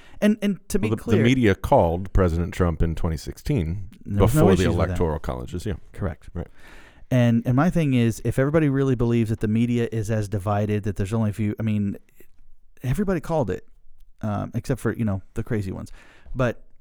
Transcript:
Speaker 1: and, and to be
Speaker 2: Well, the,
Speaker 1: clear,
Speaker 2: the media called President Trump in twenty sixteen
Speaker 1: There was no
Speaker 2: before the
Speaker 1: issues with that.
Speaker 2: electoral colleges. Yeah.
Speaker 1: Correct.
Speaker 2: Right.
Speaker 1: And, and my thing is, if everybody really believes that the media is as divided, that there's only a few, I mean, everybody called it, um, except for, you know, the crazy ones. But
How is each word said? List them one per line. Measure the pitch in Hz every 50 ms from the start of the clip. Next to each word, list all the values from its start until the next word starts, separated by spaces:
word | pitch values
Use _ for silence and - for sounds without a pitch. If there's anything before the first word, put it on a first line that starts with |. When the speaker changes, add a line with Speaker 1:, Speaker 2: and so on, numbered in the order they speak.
| - - - -
Speaker 1:
and, | 208 214 208 -
and | 202 208 185 - - -
to | - 196
be | 202 107
Speaker 2:
Well, | -
the, | 98 -
Speaker 1:
clear, | 120 110 -
Speaker 2:
the | 113
media | 120 131 131 117 98 92
called | - - - 151 120 90 82 82 92 98 - -
President | - 92 87 80 85 85 82 -
Trump | - 90 85 78 -
in | 82 82 80
twenty | - - 82 80
sixteen | 73 - 65 - - - - 147 107 78 78 90 101 95 - - - -
Speaker 1:
There | - 101 104 -
was | 117 131
no | 107
Speaker 2:
before | 101 98 92
the | 87 92
Speaker 1:
issues | 85
with | 85
that. | 85 82
Speaker 2:
electoral | 90 87 87 90 80 76 73
colleges. | - 69 64 62 62 62 90 87 -
Yeah. | 107 82 - - - -
Speaker 1:
Correct. | - 101 85 78 - - - -
Speaker 2:
Right. | 85 - - - - - - - - - - - - - -
Speaker 1:
And, | 131 123 120 120 117 117 -
and | 135 120
my | 135 160 180
thing | - 170 156 139 131
is, | 120 117 117 107 - -
if | 117 -
everybody | 135 131 147 156 165 156
really | 143 135 135 139 135 127
believes | 113 120 117 117 117 113 107
that | 110 -
the | -
media | 107 107 113 120 120 120 117 117 - 110
is | 113 101 110
as | 113 107 104
divided, | 95 107 98 95 107 101 101 107 104 104 104 95
that | 107 95
there's | - 101 92 117
only | 113 110 104
a | 101
few, | - 107 104 -
I | - 113
mean, | 110 107 104 101 101 - - - _ - - - - - - - - - - - - - - -
everybody | 123 135 180 208 196 185 151
called | - - 165 156 117 92
it, | 87 - - - - - - - - - - - - -
um, | 110 107 104 101 98 92 -
except | 113 - - 131 -
for, | - 113 -
you | - 117
know, | 104 95 98 - - -
the | 113
crazy | - - 117 104 90 92
ones. | 90 80 - - - - - - - - - - -
But | 127 127 117 - - - - - -